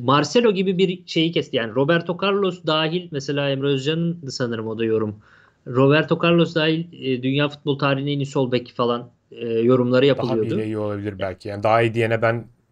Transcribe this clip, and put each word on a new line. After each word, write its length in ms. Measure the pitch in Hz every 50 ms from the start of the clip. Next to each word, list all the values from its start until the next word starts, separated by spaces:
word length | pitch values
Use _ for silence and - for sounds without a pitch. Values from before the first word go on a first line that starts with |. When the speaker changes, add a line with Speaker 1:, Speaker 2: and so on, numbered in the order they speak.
Speaker 1:
Marcelo 500 | 120 123 135 147 147 143 - 240 233 220
gibi 260 | 190 185 190 190 185 170
bir 240 | 190 175 190 180 -
şeyi 260 | - - 170 160 170
kesti. 240 | 170 165 139 143 -
Yani 180 | 123 113 113 104
Roberto 440 | 127 139 147 170 170 170 - 170 175
Carlos 380 | 190 202 196 202 202 185 175 180 -
dahil, 420 | 160 156 156 160 156 165 180 175 175
mesela 400 | 156 139 139 - 143 139 143 139
Emre 160 | 139 135 139
Özcan'ın 600 | 143 143 131 131 151 160 165 170 170 170 170 147 131
sanırım 400 | - - 131 117 117 113 110 110
o 100 | 110 110
da 60 | 113
yorum. 320 | 113 110 110 107 107 104 107 _ _ - _ _ _ _ _ -
Roberto 520 | 139 123 127 135 139 147 156 151 - 170 165 -
Carlos 300 | 170 170 170 165 165 -
dahil, 300 | 160 151 160 160 165 170 170 - 131
e, 200 | 127 131 131 123
dünya 260 | 127 131 135 143 147 143
futbol 300 | 143 - - 151 139 139
tarihinin 320 | 147 139 139 135 139 147
en 60 | 143 143
iyi 80 | 135
sol 260 | 139 - 147 135 120
beki 220 | 123 120 123 - -
falan, 360 | - 123 120 120 120 123 120 _ _ _ -
e, 160 | - 117 117 117
yorumları 520 | 113 113 117 120 127 123 123 123 127 127
Speaker 2:
Daha 40 | 135
Speaker 1:
yapılıyordu. 440 | 143 131 127 113 117 117 113 107 107 107
Speaker 2:
bile 80 | 107 107
iyi 120 | 110 110 107
olabilir 400 | 104 104 104 101 101 104 98 95
belki. 300 | 98 95 92 - - 104
Yani 140 | 101 104
daha 200 | 104 110 110 117
iyi 120 | 117 113 110
diyene 280 | 117 113 110 113 110
ben 240 | 113 113 117 120 113 - _ _ _ _